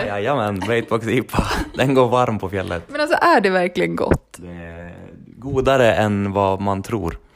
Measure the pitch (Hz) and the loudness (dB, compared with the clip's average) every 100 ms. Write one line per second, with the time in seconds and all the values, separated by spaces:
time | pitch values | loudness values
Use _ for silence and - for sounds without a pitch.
0 | 104 101 110 143 104 98 101 117 113 113 | -2 -2 -2 0 0 -2 0 -2 0 -4
1 | 113 123 - - - - - - 131 131 | 0 -2 0 -2 -2 -4 -4 -2 2 4
2 | 120 123 120 107 92 98 92 87 - 294 | 4 2 0 -2 -4 -4 -4 -6 -6 -4
3 | 302 - 349 311 196 185 180 180 170 170 | 0 2 4 4 4 2 0 0 -2 -2
4 | - - - - 87 87 82 85 87 92 | -4 -6 -16 -20 -18 -16 -16 -16 -18 -18
5 | 92 87 - - 139 131 127 135 117 101 | -20 -20 -20 -16 -2 0 4 6 6 4
6 | 107 101 98 101 98 95 98 95 - 113 | 2 0 0 2 2 2 -2 -4 -4 -4
7 | 82 - _ | -4 -8 _